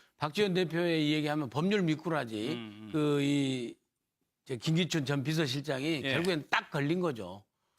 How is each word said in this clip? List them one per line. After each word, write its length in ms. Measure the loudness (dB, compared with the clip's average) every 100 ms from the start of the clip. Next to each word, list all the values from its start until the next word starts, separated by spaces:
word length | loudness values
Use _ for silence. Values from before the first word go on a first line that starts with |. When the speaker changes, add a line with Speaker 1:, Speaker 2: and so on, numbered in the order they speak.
| _ -6
Speaker 1:
박지원 360 | -4 0 2
대표의 580 | 2 0 0 2 2 2
얘기하면 380 | 2 0 0 -2
법률 320 | 0 2 4
미꾸라지, 720 | 2 0 0 -2 -2 -4 -4
Speaker 2:
음, 340 | -4 -8 -12 -4
음. 20 |
Speaker 1:
그 280 | 0 2 2
이, 540 | 2 2 2 -2 -4 -10 _ _ _ _ _ _ -10
저 100 | -6
김기춘 480 | 0 2 2 0 0
전 180 | -2 0
비서실장이 760 | 0 0 -2 -4 -4 -2 -2 0
Speaker 2:
예. 80 |
Speaker 1:
결국엔 320 | 0 2 0 0
딱 220 | -4 -2
걸린 300 | -2 0 0
거죠. 420 | 0 -2 -8 -12 -18 _ _